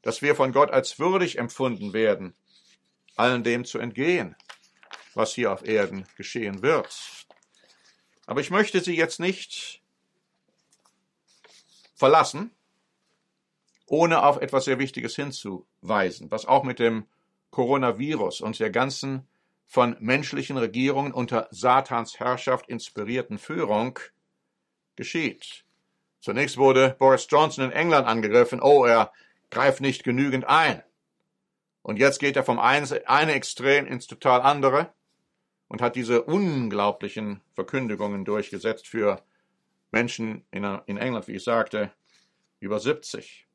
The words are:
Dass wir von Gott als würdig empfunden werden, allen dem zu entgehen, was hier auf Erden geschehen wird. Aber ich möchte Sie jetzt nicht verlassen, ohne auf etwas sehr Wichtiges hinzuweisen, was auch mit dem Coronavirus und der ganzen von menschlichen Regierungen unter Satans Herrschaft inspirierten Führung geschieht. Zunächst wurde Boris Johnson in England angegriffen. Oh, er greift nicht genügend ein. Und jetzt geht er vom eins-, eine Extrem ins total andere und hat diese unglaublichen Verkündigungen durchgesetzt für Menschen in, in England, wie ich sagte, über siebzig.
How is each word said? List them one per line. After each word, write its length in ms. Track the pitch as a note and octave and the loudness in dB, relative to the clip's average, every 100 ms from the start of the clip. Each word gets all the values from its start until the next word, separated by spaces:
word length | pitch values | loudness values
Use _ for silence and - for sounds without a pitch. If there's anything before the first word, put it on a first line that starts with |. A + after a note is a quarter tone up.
Dass 220 | - A#2 | -6 -4
wir 120 | C#3+ | 0
von 180 | C#3+ C3 | 2 2
Gott 180 | C3 C#3+ | 4 4
als 280 | C3+ C3 - | 2 0 -4
würdig 400 | D#3+ F#3+ F3 - | 0 0 -2 -4
empfunden 540 | A#2 - C3 G#2+ G2+ | -8 -4 -4 -4 -6
werden, 420 | G#2+ A2 F#2+ F#2 _ _ _ _ _ _ _ _ - | 0 2 0 -4 _ _ _ _ _ _ _ _ 0
allen 280 | A#2 B2+ | 2 2
dem 220 | A#2 A#2+ A#2+ | 0 -2 -4
zu 120 | A2+ | -8
entgehen, 560 | A#2+ G#2+ D3+ F3+ F#2+ - _ - _ _ _ - - | -8 -4 0 0 -4 -12 _ -20 _ _ _ -20 -14
was 220 | - A2 | -4 -4
hier 180 | - A2+ | 0 -2
auf 140 | F#2+ - | -2 -2
Erden 400 | G#2+ G2 F#2+ F#2 _ | 0 0 -4 -14 _
geschehen 460 | G2 B2 G#2+ G2 | -10 -6 -6 -2
wird. 360 | A#2+ D#3 - - - - - _ _ _ _ _ _ _ _ _ - | 0 0 -2 -12 -18 -20 -20 _ _ _ _ _ _ _ _ _ -6
Aber 140 | B2+ | -6
ich 100 | C3+ | -2
möchte 300 | F#3 G#3 F#3+ | 0 2 0
Sie 160 | F3 E3 | -2 -2
jetzt 240 | D#3+ - | -2 -2
nicht 600 | F3 F#3+ - - - - _ _ _ _ _ _ _ _ _ _ _ _ _ _ _ _ _ - _ _ _ | -4 -4 -10 -14 -14 -18 _ _ _ _ _ _ _ _ _ _ _ _ _ _ _ _ _ -20 _ _ _
verlassen, 560 | _ C3+ D#3 C#3 C#3+ A3 _ _ _ _ _ _ _ _ _ _ _ _ _ | _ 6 6 4 -2 -10 _ _ _ _ _ _ _ _ _ _ _ _ _
ohne 380 | _ D3+ E3+ E3 | _ 2 4 6
auf 180 | C#3+ C#3+ | 4 4
etwas 240 | - C3+ | 0 0
sehr 140 | C3 C3 | 0 0
Wichtiges 380 | C3+ C3 A#2 - | -2 -4 -8 -8
hinzuweisen, 1120 | C#3+ C3+ G#2 F#2+ _ _ F2 G#2+ F#2+ - - | -8 -10 -12 -12 _ _ -2 0 0 -4 -8
was 160 | A2 - | -8 2
auch 160 | C3 | 2
mit 160 | C3+ A#2+ | 2 0
dem 260 | A#2 A2+ G#2 _ _ _ _ | 0 0 -8 _ _ _ _
Coronavirus 920 | - B2 C#3 B2+ G#2+ C#3+ D#3+ G3 - | -2 0 2 0 -2 -4 -2 -4 -4
und 180 | G#2+ G#2 | -8 -4
der 120 | G#2+ | -2
ganzen 560 | A2 C3 C3+ C#3 C3 C3 _ _ _ _ | 0 -2 -4 -8 -8 -12 _ _ _ _
von 300 | - A#2+ A#2 | 2 2 0
menschlichen 560 | A2 C3+ D3 C#3+ C3+ C3+ | 0 0 0 -8 -6 -4
Regierungen 560 | A2+ A2 C3 C3+ C#3+ | -4 0 0 0 -2
unter 340 | B2+ A#2+ A#2 - | -4 -2 -2 -4
Satans 680 | F#2 B2 D#3+ E3+ A#2+ A2+ - | -2 4 4 2 -6 -6 -6
Herrschaft 500 | B2 B2 - B2+ - | -4 -2 -2 -2 -4
inspirierten 720 | A#2+ - - G#2 B2+ A#2+ G#2 | -12 -12 -10 -6 -6 -6 -10
Führung 600 | - E3 D3 G#2+ A2+ - - _ _ _ _ _ _ _ _ - | -10 -6 -2 0 -2 -8 -18 _ _ _ _ _ _ _ _ -14
geschieht. 680 | A#2+ E3+ D3 F#2 - - _ _ _ _ _ _ | -8 -4 -4 -6 -18 -20 _ _ _ _ _ _
Zunächst 360 | - G#2 C#3+ B2 | -6 -2 -2 4
wurde 400 | C3+ C3+ C3 C3 | 4 6 4 6
Boris 280 | C3+ C3 - | 4 4 4
Johnson 360 | D3 D#3 C#3 C3 | 2 2 0 -4
in 60 | |
England 360 | - E3+ D3+ A#2+ | -2 2 4 4
angegriffen. 520 | A2+ G#2+ A2+ A#2+ B2 | 0 4 4 4 2
Oh, 240 | - C#3+ | 6 6
er 280 | B2 A2+ G#2+ _ _ _ _ | 8 4 2 _ _ _ _
greift 300 | A2+ C3+ C3+ | 0 2 2
nicht 220 | C#3 C3 | -2 -2
genügend 420 | - B2 C#3 C3 | -2 0 0 -2
ein. 380 | A2+ D3+ D#3 G#2 - _ _ _ _ _ _ _ _ _ | 2 4 4 -2 -10 _ _ _ _ _ _ _ _ _
Und 160 | - G#2+ | -10 2
jetzt 200 | C3+ C#3 | 2 2
geht 180 | C#3+ C#3 | -2 0
er 80 | |
vom 140 | B2+ A#2+ | 0 2
eins-, 340 | A#2+ C#3 C#3 D3 - | 2 2 0 -6 2
eine 260 | C3+ D#3 | 2 2
Extrem 540 | C#3 - - C3 C#3 C#3 | 0 -4 -4 2 2 2
ins 200 | B2+ - | -10 -12
total 320 | - C#3 B2 | -2 4 6
andere 500 | C3 D3 C3+ C3+ E3+ _ _ _ _ _ _ _ _ | 6 4 2 2 -2 _ _ _ _ _ _ _ _
und 120 | G#2+ | -4
hat 140 | A#2+ | -4
diese 280 | B2+ A#2 A#2+ | -2 0 0
unglaublichen 1160 | C3 F3 F#3+ C#3 A#2 G2+ G2+ G2+ G2+ - G#2+ G2+ _ | 2 -2 0 -2 -2 0 0 -2 -8 -8 -10 -10 _
Verkündigungen 680 | - F#2+ C#3 B2 G2+ G#2 G2+ | -10 -6 -4 -4 -6 -6 -6
durchgesetzt 640 | G2 G#2+ G2+ G2 A2 G#2+ - | -4 -4 -4 -6 -6 -6 -8
für 340 | A2+ G#2 F#2+ _ _ _ _ _ _ _ | -2 -2 -2 _ _ _ _ _ _ _
Menschen 520 | A2 A#2+ - A2+ G#2+ _ | -2 -2 -4 -8 -8 _
in, 140 | F#2+ G2+ G2 - | -6 -6 -6 -8
in 100 | G2+ | -6
England, 320 | B2 A#2 - | -4 -6 -8
wie 80 | - | -10
ich 80 | |
sagte, 480 | - A#2 A2 A2 G2+ _ _ _ _ _ _ _ | -2 0 0 -4 -6 _ _ _ _ _ _ _
über 220 | G2 G#2 | -6 -4
siebzig. 680 | A2+ D3+ - - - - _ | -2 -4 -6 -14 -16 -20 _